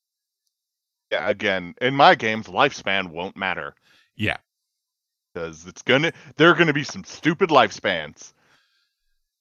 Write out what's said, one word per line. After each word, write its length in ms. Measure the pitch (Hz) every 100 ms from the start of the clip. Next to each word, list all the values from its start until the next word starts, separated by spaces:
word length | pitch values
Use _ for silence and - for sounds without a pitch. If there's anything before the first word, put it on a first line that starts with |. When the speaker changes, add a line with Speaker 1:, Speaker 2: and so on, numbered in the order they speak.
| _ _ _ _ _ _ _ _ _ _ -
Speaker 1:
Yeah, 180 | 101 80
again, 460 | 101 104 95 87 78
in 140 | 123 139
my 200 | 156 165
games, 320 | 117 110 107
lifespan 640 | 92 139 - - 98 92
won't 260 | 80 92 -
matter. 380 | 95 85 71 - _ _ _ -
Speaker 2:
Yeah. 220 | 104 - _ _ _ _ _ _ _ _ _ -
Speaker 1:
'Cause 300 | 82 80 85
it's 160 | -
gonna, 280 | - 127 165 - - -
there 120 | 160
are 60 | 165
gonna 180 | 170
be 100 | 143
some 200 | 135 95
stupid 460 | - - 147 170 190
lifespans. 840 | 147 110 - 107 87 76 80 - _ _ _ _ _ _ _ _ _ _ _